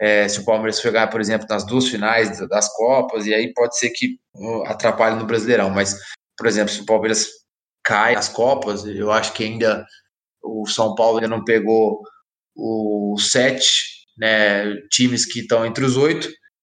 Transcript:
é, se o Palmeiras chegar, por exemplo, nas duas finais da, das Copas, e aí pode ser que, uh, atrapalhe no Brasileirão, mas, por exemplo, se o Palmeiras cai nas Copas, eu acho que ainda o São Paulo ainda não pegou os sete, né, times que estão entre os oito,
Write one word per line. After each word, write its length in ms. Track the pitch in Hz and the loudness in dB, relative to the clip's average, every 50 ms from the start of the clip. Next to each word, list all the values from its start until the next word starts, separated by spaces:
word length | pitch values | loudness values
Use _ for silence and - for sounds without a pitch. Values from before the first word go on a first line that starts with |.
é, 260 | 107 107 107 104 104 | 2 2 4 4 2
se 120 | 98 104 - | 2 -2 -2
o 60 | 98 | 0
Palmeiras 360 | 117 110 110 110 110 104 - | 0 0 2 0 -2 -2 -2
chegar, 260 | - 120 107 113 110 | -2 0 2 2 2
por 140 | 110 113 110 | 2 0 -2
exemplo, 240 | 107 104 110 107 107 | -2 0 -2 -2 -2
nas 160 | - 107 101 95 | -2 -4 -4 -2
duas 240 | 101 120 131 127 123 | 0 0 0 0 0
finais 500 | 120 104 104 110 117 117 113 101 95 101 | -2 -2 0 2 2 2 2 0 -2 -6
da, 80 | 95 | -6
das 260 | 87 95 104 107 - - | -2 0 0 0 0 0
Copas, 520 | 107 113 123 135 131 - 127 113 110 104 | 0 2 2 4 2 2 0 -2 -4 -2
e 60 | 107 107 | 0 0
aí 180 | 110 117 - - | 0 0 0 0
pode 240 | 123 120 117 - | 0 0 0 0
ser 140 | - 120 120 | -2 -2 -2
que, 260 | 120 - 123 127 127 - _ _ _ | -2 -2 -4 -4 -4 -8 _ _ _
uh, 280 | 101 98 113 117 110 - | -12 -8 -6 -6 -6 -6
atrapalhe 520 | - 104 - - 110 101 - 113 110 113 | -6 -4 0 0 0 2 4 2 2 2
no 120 | 113 110 | 0 -2
Brasileirão, 420 | 107 117 113 104 120 120 110 98 98 | -2 -2 0 2 2 2 2 2 2
mas, 260 | 95 98 101 98 - - - - - - _ _ _ | 0 0 0 -2 -4 -8 -12 -16 -18 -20 _ _ _
por 120 | - - | -2 0
exemplo, 260 | 117 101 107 104 101 - | 0 2 2 0 -2 -4
se 80 | - | -6
o 40 | - | 0
Palmeiras 420 | - 110 107 107 110 110 110 - - - - _ _ _ _ _ _ _ _ - | 0 0 2 2 0 0 0 -2 -4 -8 -14 _ _ _ _ _ _ _ _ -2
cai 320 | - 113 104 107 117 123 | 0 2 2 4 2 2
nas 140 | - - - | 0 -2 -4
Copas, 540 | - - 113 127 139 - 117 104 101 98 104 | -2 0 0 2 2 0 -2 -4 -6 -6 -8
eu 260 | 104 98 98 104 107 | -8 -8 -4 -2 0
acho 220 | 107 110 110 - - | 0 0 0 -2 -4
que 100 | - 110 | -6 -6
ainda 420 | 110 113 113 113 110 104 107 107 - - _ _ _ _ _ _ _ _ _ - | -6 -2 0 0 0 0 0 -4 -12 -20 _ _ _ _ _ _ _ _ _ -14
o 240 | - 110 110 107 | -10 -8 -8 -6
São 280 | 104 - - 113 107 101 | -4 -2 0 0 0 2
Paulo 220 | 120 113 113 113 | 2 2 2 2
ainda 100 | 113 113 | 2 0
não 160 | 110 113 110 101 | -2 -4 -4 0
pegou 580 | - 113 110 101 110 113 110 110 104 104 - - - - _ _ _ _ _ _ _ _ | 2 2 2 4 4 4 4 4 2 0 -4 -8 -16 -20 _ _ _ _ _ _ _ _
os 760 | - 113 113 113 110 107 107 104 104 104 104 104 104 - - | -10 -6 -4 -4 -2 -2 -2 -2 -2 -2 -2 -2 -2 -2 0
sete, 720 | - 127 123 131 - - - - - - - - - - _ _ _ | 2 2 2 2 0 0 0 0 0 0 -2 -6 -10 -18 _ _ _
né, 580 | 113 110 110 110 107 107 104 101 101 104 104 104 101 - - | -2 0 2 4 4 4 2 2 0 -2 -4 -6 -8 -6 -4
times 320 | - - 123 123 123 113 - | 0 2 2 2 2 0 -2
que 180 | - - 120 | -4 -6 -8
estão 220 | 113 - 120 113 113 | -2 0 0 0 2
entre 220 | 113 110 131 135 | 0 -2 0 0
os 120 | 131 123 | 0 2
oito, 320 | 131 143 156 170 160 - - - - _ _ _ _ | 2 2 2 2 -2 -6 -10 -12 -16 _ _ _ _